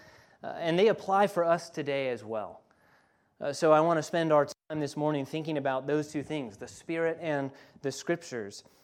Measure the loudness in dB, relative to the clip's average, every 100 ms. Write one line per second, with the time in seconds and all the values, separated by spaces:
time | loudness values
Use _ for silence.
0 | -20 -20 -20 _ -12 -6 0 4 4 4
1 | 2 2 2 2 2 2 0 -8 -4 -2
2 | -2 -4 -6 -6 -6 -10 _ _ _ _
3 | _ _ _ -10 -8 0 6 6 6 2
4 | 0 0 4 4 4 -2 -10 -4 -4 -2
5 | -2 0 -2 -6 -4 -2 -2 -2 0 -2
6 | -2 -6 -6 -6 -8 -10 -16 -14 -8 -2
7 | -2 -2 -2 -2 -2 -8 -20 -10 -8 -6
8 | -2 -4 -4 -8 -8 -12 -20 _